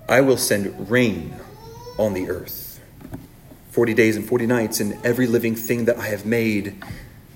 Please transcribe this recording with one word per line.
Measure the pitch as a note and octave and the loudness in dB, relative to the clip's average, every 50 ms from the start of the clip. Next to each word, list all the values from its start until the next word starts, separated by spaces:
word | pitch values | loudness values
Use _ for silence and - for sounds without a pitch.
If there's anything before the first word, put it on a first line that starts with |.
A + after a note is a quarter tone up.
| - | 0
I | - A2+ B2+ | 4 6 6
will | C#3 C3+ B2+ | 8 6 6
send | A2+ - - G#2 G2+ G2 F#2+ - - G2 F#2+ | 4 2 2 0 0 0 -2 -6 -8 -4 0
rain | A#2 B2 B2 A2 F#2 F2 D#2 D2 D2 - - - - - - - - - - - - | 2 4 4 2 0 -2 -6 -8 -10 -12 -14 -18 -18 -20 -18 -18 -18 -16 -16 -8 -4
on | - G#2+ G#2+ F#2+ | -2 0 0 0
the | F#2 F2+ F2+ | -2 -4 -4
earth. | F2+ - - - - - - - - - - - - - - - - - - - - - - - - - - - | -6 -6 -8 -10 -12 -12 -14 -14 -16 -18 -20 -20 -20 -20 -16 -14 -14 -14 -16 -18 -20 -20 -20 -20 -20 -20 -20 -4
Forty | - B2+ A#2+ A#2 A2 | 0 2 2 2 4
days | A#2 A2 A2+ G#2+ | 4 4 4 2
and | G2+ G2+ | 0 0
forty | - B2 A#2+ A#2 | 0 0 0 2
nights, | A2+ B2 A#2+ A2 G#2+ - - | 2 2 2 0 0 -2 -2
and | A2 G2+ G2 - - | -2 -4 -4 -2 -2
every | A#2+ A#2 B2+ B2+ | 0 2 2 2
living | A#2 A2+ A#2 A2+ A2+ A2 | 2 2 2 2 0 -2
thing | A2 - - A#2+ A#2+ A2+ | -2 -2 -2 -2 0 2
that | A2+ A#2 - | 0 0 0
I | - | -2
have | A2 G#2 G2 G2 | -4 -4 -4 -2
made | G#2+ A#2 A#2 A2+ A2+ G#2+ G2+ G2 G2+ F#2+ - - - - - - - - - - - - | -2 0 0 2 2 0 0 -2 -4 -8 -12 -14 -14 -14 -14 -16 -18 -20 -20 -20 -20 -10